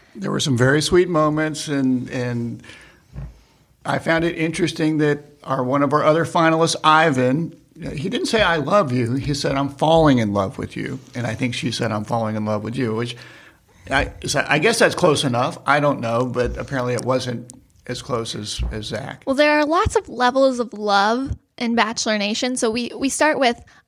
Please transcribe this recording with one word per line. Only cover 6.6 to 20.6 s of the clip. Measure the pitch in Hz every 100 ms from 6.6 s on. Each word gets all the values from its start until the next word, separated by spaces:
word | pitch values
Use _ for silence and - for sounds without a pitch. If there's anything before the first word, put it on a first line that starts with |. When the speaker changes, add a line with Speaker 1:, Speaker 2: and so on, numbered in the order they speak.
| 165 -
Speaker 1:
Ivan, | 156 156 165 127 127 139 160 - _ -
he | 170 - 165
didn't | - 370
say, | 220
"I | 190 170
love | 139 202 156
you." | 123 117 131
He | 127
said, | 143 156 139
"I'm | 139
falling | - 151 165 156 127
in | 107
love | 101 95 -
with | - -
you." | 123 127 -
And | 123 120
I | 107
think | 127
she | 120 -
said, | 113 117
"I'm | 107 104
falling | 117 110 110
in | 107
love | 107
with | 107 123
you," | 120 110
which | 120 - - - - _ _ _ -
I, | 139 - - -
so | 143 -
I | 147
guess | 214 226
that's | 185 -
close | 175 143 143
enough. | 120 139 170 -
I | 143
don't | 147 135
know, | 117 117 127
but | 120 123 -
apparently | 117 139 123
it | 123 117
wasn't | 131 123 117 - - _ _ -
as | 123
close | - 123 117 113
as, | 104 - -
as | 110 113
Zach. | 107 - - -
Speaker 2:
Well, | 262
there | 294 302
are | 294
lots | 330 427 440
of | 370
levels | 233 247 262 269
of | 247